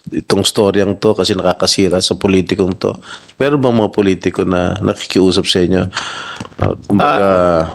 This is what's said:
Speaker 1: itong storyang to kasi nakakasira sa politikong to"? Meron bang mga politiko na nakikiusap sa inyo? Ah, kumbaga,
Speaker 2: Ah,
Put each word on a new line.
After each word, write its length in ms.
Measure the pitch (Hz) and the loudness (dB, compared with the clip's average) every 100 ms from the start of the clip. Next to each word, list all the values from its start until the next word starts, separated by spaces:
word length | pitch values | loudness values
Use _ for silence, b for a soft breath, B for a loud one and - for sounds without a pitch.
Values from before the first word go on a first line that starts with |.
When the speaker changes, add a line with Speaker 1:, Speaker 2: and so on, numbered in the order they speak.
| - | -10
Speaker 1:
itong 320 | 87 - 98 | -8 -4 -2
storyang 560 | 95 - 101 98 98 101 | -2 0 2 2 0 0
to 160 | 110 101 | 0 2
kasi 160 | 92 | 0
nakakasira 720 | 92 90 - 92 - 95 90 | 0 0 0 0 0 2 2
sa 80 | - | 0
politikong 640 | 95 101 95 85 92 92 92 | 0 2 2 2 0 0 -2
to"? 160 | 98 - B B B B | -4 -6 B B B B
Meron 240 | 139 143 | 0 2
bang 160 | 127 117 | 2 2
mga 160 | 104 - | 2 2
politiko 480 | 101 87 95 92 | 0 0 -2 -2
na 320 | 92 90 90 92 | 0 0 0 -2
nakikiusap 720 | 98 101 - - 92 90 90 | -2 -4 -2 2 2 2 0
sa 160 | 98 | 0
inyo? 240 | 87 92 95 B B B B B B - | 2 0 -2 B B B B B B -4
Ah, 160 | 101 92 | -4 -4
kumbaga, 320 | - 101 147 147 | -2 0 2 2
Speaker 2:
Ah, 480 | 98 92 90 85 80 | 2 2 2 2 -2